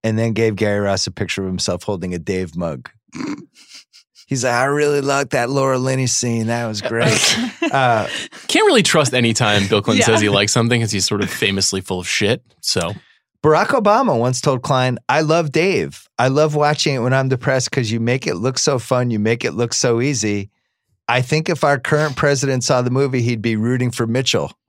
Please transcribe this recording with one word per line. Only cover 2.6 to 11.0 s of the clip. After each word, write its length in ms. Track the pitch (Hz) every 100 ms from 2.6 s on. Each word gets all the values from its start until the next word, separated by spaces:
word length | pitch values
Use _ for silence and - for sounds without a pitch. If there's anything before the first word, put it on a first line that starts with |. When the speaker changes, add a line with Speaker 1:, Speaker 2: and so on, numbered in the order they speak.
| 87 69 - _ _
Speaker 1:
<laughs> 40 | - - - - _ - - _ _ _ _ _
He's 160 | 135
like, 100 | 123
"I 120 | 120 131
really 360 | 147 147 143
liked 300 | 135 139 135
that 180 | 139 120
Laura 280 | 139 135 131
Linney 300 | 131 131 127
scene. 400 | - 123 117 110
That 200 | 117 117
was 140 | 107
great." 540 | - 113 117 107 - -
Speaker 2:
<laughs> 40 | 233 - 330
Speaker 1:
Uh, 380 | 135 127 113 101 - - - -
Speaker 2:
Can't 180 | 330 415
really 160 | 277
trust 300 | 160 165 135
any 200 | 127 120
time 340 | 107 113 104 98
Bill 140 | 107
Clinton 180 | 101 104
Speaker 3:
Yeah. 60 | - 110
Speaker 2:
says 60 |
he 80 | 107
likes 240 | 101 107
something 260 | 127 117 120
'cause 120 | 113
he's 140 | 101